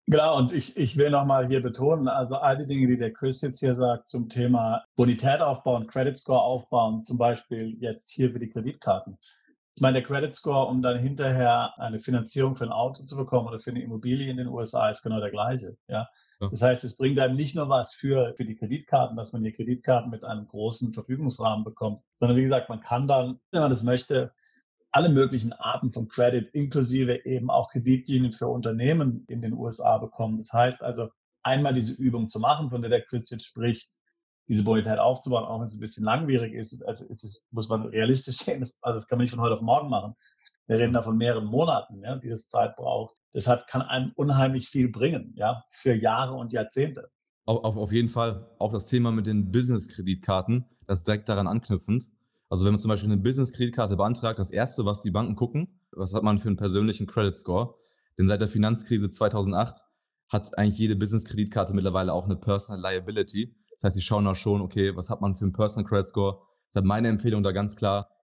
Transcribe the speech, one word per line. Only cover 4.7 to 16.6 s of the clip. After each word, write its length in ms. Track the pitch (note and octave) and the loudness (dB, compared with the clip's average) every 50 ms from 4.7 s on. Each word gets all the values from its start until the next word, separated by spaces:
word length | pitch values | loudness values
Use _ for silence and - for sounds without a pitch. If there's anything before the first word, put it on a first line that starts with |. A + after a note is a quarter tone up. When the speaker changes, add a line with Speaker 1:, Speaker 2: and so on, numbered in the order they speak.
| A#2 A2+ - _ - | -2 -4 -4 _ 2
Speaker 1:
Bonität 440 | - A#2+ A#2+ A#2 A2+ B2 C3+ C#3+ E3+ | 4 4 4 4 2 2 2 4 4
aufbauen, 460 | D#3+ C#3+ C3 - - C3+ B2 A2+ A2 | 2 2 0 0 0 0 0 0 -2
Credit 300 | - - C3+ C3 C#3+ C3 | -4 -4 -2 -2 -2 -2
Score 260 | - - - C3 A#2+ | -4 -2 2 2 4
aufbauen, 600 | - B2 B2+ B2 - - B2+ A#2+ A2+ A2 A2+ A2 | 4 2 0 -2 -4 0 2 2 2 2 0 -2
zum 140 | A2 - B2+ | -4 -4 0
Beispiel 600 | B2 A#2+ A#2+ A#2 A#2 - - A#2+ A2+ A2+ A2+ A2 A2+ | 2 2 2 2 0 -6 -8 -6 -6 -6 -6 -8 -6
jetzt 300 | A#2+ A2+ A2 - - - | -6 -6 -6 -8 -10 -10
hier 220 | - C3 C3 A#2+ | -2 0 0 0
für 80 | A#2+ A#2 | 0 -2
die 80 | A#2+ A2 | -8 -6
Kreditkarten. 680 | - A#2 A2 C#3 - - - A2 F#2+ - - G2+ F#2+ - - - _ _ _ _ _ _ _ _ _ | -6 -6 -6 -6 -8 -4 0 0 0 0 -2 -10 -18 -20 -20 -20 _ _ _ _ _ _ _ _ _
Ich 60 | - | 0
meine, 180 | C3+ C3 C3 C3 | 2 2 2 2
der 20 | |
Credit 320 | - - C#3+ C#3+ D#3 C#3 - | 0 -2 -2 -2 -2 -2 -4
Score, 320 | - - D3+ C#3 C3+ C3 | -4 -2 0 2 2 2
um 160 | B2 B2+ B2+ | 2 0 0
dann 160 | B2+ B2 B2 A#2+ | 2 2 0 0
hinterher 800 | B2+ C#3 C#3 D3 C#3 C3 B2+ B2+ B2 A#2+ A#2+ A#2+ B2+ - - B2+ | -2 -2 -2 -2 0 0 2 4 4 4 4 4 2 -2 -6 -8
eine 220 | B2 A2+ A2+ A2 | -8 -6 -6 -6
Finanzierung 560 | - C3 B2 A#2+ A2 - - C#3 C3+ C3+ C3 | -2 0 0 0 0 -2 0 2 2 0 0
für 80 | - A#2 | -2 -6
ein 80 | A2 | -4
Auto 320 | - A2 A#2+ C3 C3+ - C#3 | -2 -2 -2 -2 -2 -6 -10
zu 120 | - C3+ | -8 -6
bekommen 300 | C#3 C3+ - B2+ A#2+ A2 | -6 -4 0 0 0 0
oder 140 | A2 A2+ A2 | 0 -8 -8
für 100 | - C3 | -8 -8
eine 120 | B2 B2 | -8 -8
Immobilie 460 | B2 A#2 A2+ G#2+ B2 B2 C3 C#3 C3+ C3 | -8 -8 -8 -6 -2 -2 -2 -2 -2 -4
in 80 | B2+ | -4
den 120 | B2+ B2+ B2 | -6 -6 -6
U 100 | - A#2+ | -4 -6
S 160 | A2 - - | -4 -2 0
A, 160 | - A2 G#2+ | 0 0 0
ist 120 | G#2+ - | -2 -2
genau 180 | - A2+ A2 G#2+ | -4 -2 -2 -2
der 100 | G#2 G2+ | -2 -4
gleiche, 460 | G2+ G#2 G#2 B2 B2+ B2+ C3 - - _ _ | -4 -2 -2 -2 -2 -4 -6 -10 -16 _ _
ja. 220 | - G2+ G#2+ A#2+ - _ _ - _ _ - | -6 -6 -6 -6 -8 _ _ -20 _ _ -6
Speaker 2:
Ja. 80 | G2+ G2 | -6 -6
Speaker 1:
Das 120 | A2 G#2 | -2 2